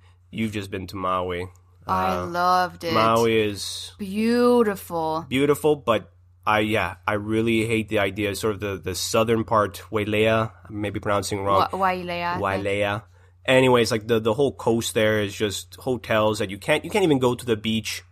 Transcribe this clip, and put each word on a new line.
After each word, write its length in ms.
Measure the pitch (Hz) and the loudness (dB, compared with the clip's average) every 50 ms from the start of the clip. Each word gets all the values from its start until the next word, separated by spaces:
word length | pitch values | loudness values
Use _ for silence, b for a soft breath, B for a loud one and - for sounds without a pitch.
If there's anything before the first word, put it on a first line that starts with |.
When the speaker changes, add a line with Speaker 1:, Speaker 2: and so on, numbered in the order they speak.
| b b b b b - | b b b b b -14
Speaker 1:
You've 220 | - 104 110 110 | -8 -6 -6 -4
just 180 | 104 107 98 95 | -4 -6 -8 -8
been 160 | 98 98 92 87 | -8 -10 -10 -10
to 80 | - 98 | -10 -6
Maui. 500 | 92 92 92 92 90 92 90 87 90 90 - - _ _ _ _ - - | -4 -2 -2 -2 -2 -2 -4 -6 -6 -8 -12 -20 _ _ _ _ -6 -4
Speaker 2:
I 300 | 185 190 185 185 185 180 | -2 -2 -2 -2 -2 -4
Speaker 1:
Uh, 80 | 180 180 | -4 -4
Speaker 2:
loved 560 | 170 175 180 180 180 180 180 175 175 175 170 | -4 0 2 2 2 2 2 0 -4 -8 -6
it. 100 | 170 165 | -2 0
Speaker 1:
Maui 460 | 110 110 113 113 113 117 117 113 110 | 2 4 4 4 4 4 4 4 2
is 520 | 107 104 101 95 - - - - - - - - | 2 0 -2 -6 -8 -10 -10 -12 -12 -14 -12 -12
Speaker 2:
Beautiful. 1300 | 208 190 190 208 220 226 233 240 240 247 247 240 233 208 196 190 - - 175 170 160 160 156 160 165 - | -10 -8 -4 -2 0 2 2 4 4 6 6 6 4 2 0 -4 -8 -8 -6 -4 -2 -2 -2 -4 -4 -2
Speaker 1:
beautiful, 480 | 127 131 139 143 147 - - 156 151 | 0 2 4 4 2 2 4 2 2
but 360 | 143 127 - 113 107 92 - _ _ _ _ _ _ - | 2 2 0 0 0 0 -6 _ _ _ _ _ _ 0
I, 140 | - 107 107 | 2 2 2
yeah, 360 | 107 110 107 107 95 85 92 - - - | 2 2 0 0 -2 -2 -6 -6 -4 -4
I 60 | 107 | -2
really 520 | 104 104 107 110 110 113 117 117 110 107 | -2 -2 -2 0 0 2 2 2 2 2
hate 240 | 113 117 110 110 107 | 0 0 -2 -2 0
the 100 | 107 104 | 0 0
idea, 360 | 98 101 98 104 104 101 101 | 0 0 -2 -2 -4 -4 -4
sort 180 | - - 113 104 | -2 -2 -2 -2
of 40 | 95 | -2
the, 180 | 104 101 98 92 | -4 -6 -6 -6
the 180 | 85 - 92 | -6 -8 -6
southern 480 | - - - - 113 110 113 117 113 110 | -6 -4 -2 0 2 2 2 2 0 0
part, 380 | - 117 107 104 101 95 - - - | 2 2 2 2 2 -2 -8 -12 -6
Wailea, 600 | - 110 104 107 107 107 107 110 110 113 110 110 | -4 -4 -2 0 0 2 2 4 2 2 0 -2
I 200 | - - - - | -6 -14 -18 -12
may 180 | 113 104 104 101 | -10 -6 -6 -6
be 80 | 98 107 | -6 -4
pronouncing 440 | - 107 101 101 98 - 107 101 98 | -2 0 0 0 0 -2 -4 -4 0
wrong. 240 | 101 98 - 180 - | 2 2 2 2 2
Speaker 2:
Wa-, 80 | - 185 190 185 | 0 -2 -2 0
Wailea, 400 | 185 185 180 175 175 175 175 175 | -2 -2 -6 -8 -8 -6 -4 -4
I 40 | 175 | -4
think. 100 | 180 185 98 196 196 202 | -2 -2 -2 -2 -2 -2
Speaker 1:
Wailea. 380 | 101 98 101 101 101 101 104 - b b b b b b b b | -2 -2 0 0 -2 -2 -4 -6 b b b b b b b b
Anyways, 460 | - 131 131 131 127 123 120 117 107 | 2 4 6 6 6 6 4 4 2
like, 160 | 123 113 107 113 | 0 -2 0 0
the, 120 | 117 113 | 0 2
the 140 | 110 113 107 | 2 0 0
whole 200 | 131 143 131 107 | 2 0 -2 -2
coast 400 | - - 120 117 117 110 - - | -2 0 0 0 0 0 -2 0
there 260 | 117 110 107 107 107 | 2 2 2 2 0
is 120 | 107 101 95 | -2 -4 -4
just 420 | - 110 104 98 - - - - | -4 -4 -4 -4 -6 -10 -14 -16
hotels 640 | - - 135 127 117 - - 117 107 107 107 110 107 | -10 -4 -4 -4 -4 -2 -2 0 2 2 2 0 0
that 100 | 110 95 | -4 -6
you 60 | 95 95 | -8 -8
can't, 240 | - - 151 151 - | -2 0 0 0 0
you 60 | 165 | -2
can't 120 | 170 220 190 | -2 2 4
even 160 | 170 147 131 | 4 4 4
go 140 | 127 123 123 | 4 2 0
to 100 | 120 - | 0 -2
the 120 | 120 113 107 | -2 -2 -2
beach. 460 | 107 113 110 113 107 - - - - _ | 0 -2 -2 -2 -2 -4 -8 -10 -12 _